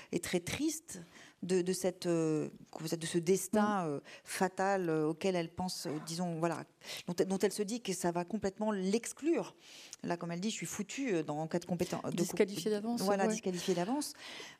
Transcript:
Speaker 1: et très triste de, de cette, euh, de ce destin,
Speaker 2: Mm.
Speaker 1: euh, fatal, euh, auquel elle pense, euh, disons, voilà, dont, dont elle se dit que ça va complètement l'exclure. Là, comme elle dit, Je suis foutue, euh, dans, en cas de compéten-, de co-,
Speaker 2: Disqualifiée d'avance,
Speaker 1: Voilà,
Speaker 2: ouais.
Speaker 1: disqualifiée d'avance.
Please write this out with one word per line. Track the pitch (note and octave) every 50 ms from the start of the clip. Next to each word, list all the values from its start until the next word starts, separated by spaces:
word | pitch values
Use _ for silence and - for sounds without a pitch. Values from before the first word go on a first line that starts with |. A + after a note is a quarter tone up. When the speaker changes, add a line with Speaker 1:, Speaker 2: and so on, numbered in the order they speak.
| - - -
Speaker 1:
et | F3
très | - - - F3+
triste | F3 - - - C#4+ D#4+ D4+ - - - - F#3 E3+ - - - - - - _ -
de, | E3+ F#3 F#3 F3
de | F3+ F#3
cette, | F#3 - F#3 F3+ - -
euh, | F3 E3+ E3 D#3+ D#3+ D#3 D3+ D3 C#3+ - - - - - -
de | D#3 D#3+ - E3 D#3+
ce | E3 -
destin, | F3 E3 F3 F#3+ F#3 - - - G#3+ G#3 G#3 G#3 G3 F3
Speaker 2:
Mm. | D#3
Speaker 1:
euh, | C#3+ C#3 - - - - -
fatal, | - - - F#3+ F3+ - - F#3+ G3 G3 F#3+ F#3 E3
euh, | D#3+ D#3 D#3 D3+
auquel | E3 E3+ - G3 F#3
elle | F3 E3 E3
pense, | - - F#3 F#3 - - -
euh, | F3 C#3 D#3 D#3+
disons, | E3 E3 E3 F3+ F3 E3+ D#3+
voilà, | E3 E3+ D#3+ C3 - - _ _ - - - - - -
dont, | F3 F3+ F#3+
dont | F#3+ F#3+ F#3
elle | A3 G3+
se | - - G#3
dit | F#3+ A#3 A#3+
que | - - F#3
ça | - - F3 E3
va | F3 F3
complètement | E3+ - G#3+ - G3 F#3+ - G#3+ G#3+ G#3+
l'exclure. | G3 F#3 F#3+ G3+ A#3 - - - - - D#4+ E4+ B3 F3 - - - - - - - - - - - -
Là, | E3+ F3 E3+
comme | F3 E3+ E3+
elle | F3
dit, | F#3 A3+
Je | G#3+
suis | - F3
foutue, | D#3+ - - G#3 - - - C#4 B3+ F#3+
euh, | E3 D#3
dans, | D3 D3 D3
en | D#3+
cas | D#3+ - F3
de | -
compéten-, | - F#3 E3+ F3 - - - -
de | C#3
co-, |
Speaker 2:
Disqualifiée | D#3 E3 F#3+ F#3+ - - G#3+ G3 G3+ - - G#3+
d'avance, | G#3+ G#3 G3+ A#3 A#3+ A#3
Speaker 1:
Voilà, | F#3+ F#3+ G3+ G3 G3
Speaker 2:
ouais. | - G#3+
Speaker 1:
disqualifiée | - - F#3+ F3+ F3 E3 - F#3
d'avance. | E3+ F3 G3 B3+ D4+ D4 - - - - - - - - - - -